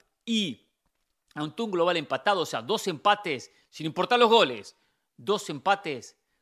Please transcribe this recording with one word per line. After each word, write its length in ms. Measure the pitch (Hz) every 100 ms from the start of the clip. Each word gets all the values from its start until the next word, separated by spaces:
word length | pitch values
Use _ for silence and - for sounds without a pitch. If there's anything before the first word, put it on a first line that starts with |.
| _ _ -
y 420 | 226 190 113 _ _ _ _ _ _ _ -
ante 260 | 151 147
un 100 | 226
global 260 | 185 170 170
empatado, 440 | 143 131 - 196
o 40 | 156
sea, 160 | 127
dos 260 | 117 208 -
empates, 640 | 156 202 202 190 131 - _ _
sin 160 | - 156
importar 320 | 160 180 240
los 120 | 240
goles, 480 | 226 165 117 98 - _ _ _ _
dos 320 | 120 202 -
empates, 680 | 151 185 196 175 131 - _ _ _